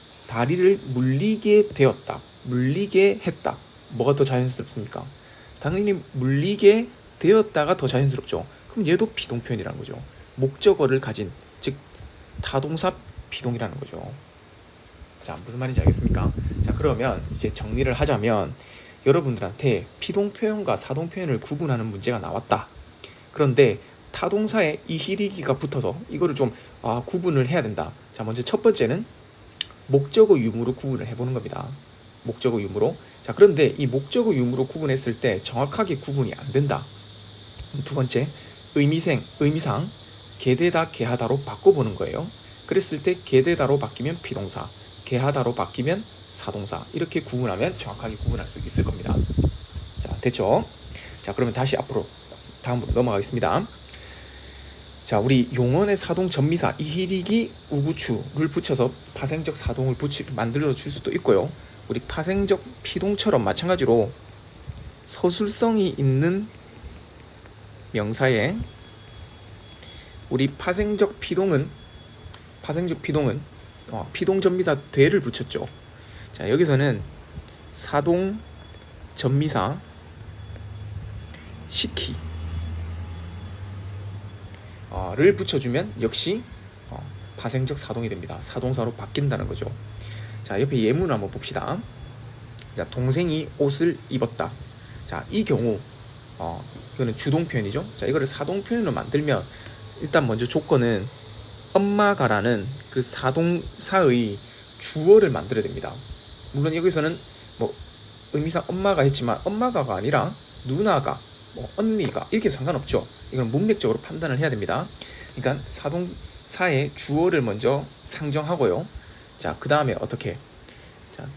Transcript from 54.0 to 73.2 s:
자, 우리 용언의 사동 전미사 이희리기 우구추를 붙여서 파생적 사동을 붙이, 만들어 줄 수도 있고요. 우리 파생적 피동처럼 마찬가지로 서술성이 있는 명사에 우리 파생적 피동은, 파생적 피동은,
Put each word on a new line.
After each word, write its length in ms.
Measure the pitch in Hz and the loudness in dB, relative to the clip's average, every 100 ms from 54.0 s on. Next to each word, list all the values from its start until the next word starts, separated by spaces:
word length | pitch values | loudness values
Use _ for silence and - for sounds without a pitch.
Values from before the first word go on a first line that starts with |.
| - - - - - - - - - - - | -14 -14 -16 -14 -14 -14 -14 -16 -16 -14 -2
자, 140 | 110 | 2
우리 280 | 120 131 120 | 4 4 4
용언의 440 | 127 123 143 208 196 | 2 4 4 4 2
사동 320 | - 170 185 | 0 0 0
전미사 440 | 147 147 170 - - | 2 2 4 0 -2
이희리기 720 | 151 165 185 190 180 226 233 - - | -4 -2 0 0 2 2 2 -6 -4
우구추를 800 | 147 143 151 - 110 - 139 156 | 0 0 0 -2 -2 -4 -2 0
붙여서 440 | - - 131 127 - - | 0 0 2 2 0 -14
파생적 420 | - 135 156 160 147 | -6 -4 -4 -4 -4
사동을 400 | - 123 131 123 | -4 -2 0 0
붙이, 300 | 147 143 - 120 | -2 -4 -6 -4
만들어 380 | 117 131 151 | -2 0 0
줄 180 | 131 - | 0 -4
수도 200 | 143 - | -6 -4
있고요. 380 | - - 98 117 - - - - | -2 4 4 4 -4 -16 -14 -6
우리 100 | 113 | -6
파생적 600 | - - 160 196 196 190 - - | -6 -6 -2 0 2 2 0 -14
피동처럼 640 | - 175 190 202 220 131 | -8 -4 -2 0 2 4
마찬가지로 640 | 98 101 170 180 127 117 104 - - - - - - - - - - | 4 0 2 2 6 4 4 -2 -16 -20 -20 -18 -14 -14 -14 -16 -16
서술성이 840 | - 180 175 208 214 233 220 185 - | -2 0 0 -2 2 2 4 2 2
있는 500 | 135 131 165 190 214 - - - - - - - - - - - - - - | 2 4 2 0 -4 -12 -20 -18 -16 -18 -20 -20 -20 -20 -20 -20 -20 -20 -6
명사에 640 | 113 104 113 131 117 120 220 - - - - - - - - - - - - - - - - - | -2 -2 2 4 4 2 0 -6 -10 -20 -20 -20 -18 -18 -18 -20 -20 -20 -20 -18 -18 -18 -16 -2
우리 180 | 127 135 | 2 2
파생적 720 | - - 185 208 208 208 - | 0 -2 0 2 2 2 0
피동은, 480 | - 180 196 147 143 - - - - - - - - - | -2 2 4 4 2 -6 -18 -20 -20 -18 -18 -18 -20 -16
파생적 380 | - 156 175 156 | -6 -4 -2 -4
피동은, 380 | - 151 | 0 2